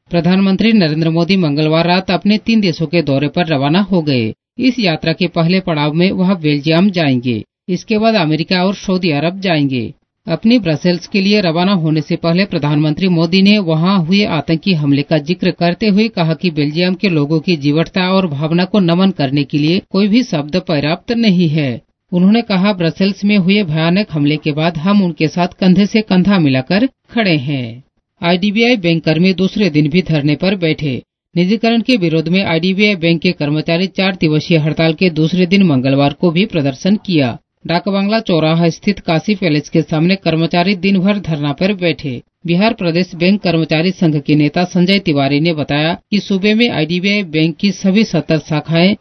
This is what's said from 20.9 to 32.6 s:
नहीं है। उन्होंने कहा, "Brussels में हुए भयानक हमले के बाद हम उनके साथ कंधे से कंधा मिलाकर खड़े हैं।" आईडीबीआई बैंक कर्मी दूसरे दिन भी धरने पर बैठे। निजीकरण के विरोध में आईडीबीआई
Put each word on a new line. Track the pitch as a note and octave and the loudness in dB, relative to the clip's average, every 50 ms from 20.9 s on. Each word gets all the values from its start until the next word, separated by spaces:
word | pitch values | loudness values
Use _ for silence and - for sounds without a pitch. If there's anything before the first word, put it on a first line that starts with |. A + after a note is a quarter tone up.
| E3+ F#3 - - A#3+ | -4 -4 -4 -6 -2
नहीं | A#3 A#3 A3 F3+ F3+ F3+ D#3+ | 0 2 2 2 2 2 2
है। | D3 D#3+ D3 C3 A#2 - - _ _ _ _ _ - | 0 0 -2 -2 -4 -8 -12 _ _ _ _ _ -2
उन्होंने | F3 F3+ F#3+ G#3+ A#3+ A#3 | 2 2 4 2 2 0
कहा, | - G3+ F#3 F#3 G#3 G#3+ | 0 -2 0 0 0 0
"Brussels | F3+ E3+ E3 D#3 - G3 G3 F#3+ - - | 0 -2 -2 0 0 -2 -2 -2 -2 0
में | G3+ G#3 G#3 | 2 2 2
हुए | F3 F#3 G3 G#3 G#3 | 2 2 2 2 2
भयानक | D#3 D3 D#3 D#3+ E3+ F3 G3 G#3+ - | 0 -2 0 0 0 0 0 -2 -2
हमले | D3 D#3 C#3+ C#3+ D3+ | -2 0 0 0 0
के | D3+ - D#3 C#3+ | 0 -2 -4 -2
बाद | D3 D#3 E3+ E3 D#3+ | 0 -2 -2 -2 -2
हम | D3 G3 G#3 G#3 F#3+ | -2 0 2 2 2
उनके | F3 D#3+ - D#3+ D3+ | 0 -2 -2 -4 -2
साथ | - F3+ F3 F3 | 0 -2 -2 -2
कंधे | - _ G3 F#3 F#3 F#3 G#3 | -2 _ 2 4 4 4 2
से | G3 - A3 | 2 0 -2
कंधा | G#3+ - F#3+ F#3 F3 G3 G3+ F#3+ | 0 2 2 2 2 2 2 2
मिलाकर | D#3+ C#3 C3 C3 C3 - F3 G3+ B3+ | 2 2 2 0 0 0 0 0 0
खड़े | C4+ - _ _ _ - A#3 A3 G3 E3 | 0 -4 _ _ _ -4 -2 0 0 0
हैं।" | D3 B2 C#3+ D3 C3+ B2 A2+ A#2 B2 C3+ _ _ _ _ _ _ _ F3+ | 0 -2 -4 -4 -6 -6 -8 -10 -16 -20 _ _ _ _ _ _ _ -2
आईडीबीआई | E3+ F3+ F3+ F3+ G#3 F#3+ A3 A#3 A#3+ B3+ | 0 0 0 0 -2 0 0 2 2 2
बैंक | A3 F3 E3+ E3 E3 - | 2 2 0 0 2 0
कर्मी | D#3+ D#3 D#3 F3+ F#3+ F#3+ | 0 0 2 2 2 2
दूसरे | E3+ F#3+ F#3+ - - G#3+ F3+ | 2 0 -2 0 0 0 2
दिन | C#3+ D3+ D3+ D3 | 2 2 2 2
भी | C#3 F#3 F#3 | 2 0 0
धरने | - D#3 D3+ C#3 D3+ D3 | 2 -2 0 0 0 0
पर | C#3+ F3+ F#3 G#3 | 0 0 -2 -2
बैठे। | F#3+ F3 D#3 D3+ - D3+ D3 B2+ A2+ - _ _ _ _ _ _ | -2 -2 -2 -2 -2 -4 -6 -6 -6 -10 _ _ _ _ _ _
निजीकरण | E3+ F3 F3+ A3 A3+ - A3+ A#3 A#3 | -2 0 0 0 0 0 0 0 0
के | G#3+ - B3+ | 0 0 0
विरोध | A#3 F3 E3 D3+ D#3+ D#3 E3 | 2 2 0 0 0 0 0
में | F3 F#3+ G3+ | 0 0 0
आईडीबीआई | - E3 E3 | 0 -2 0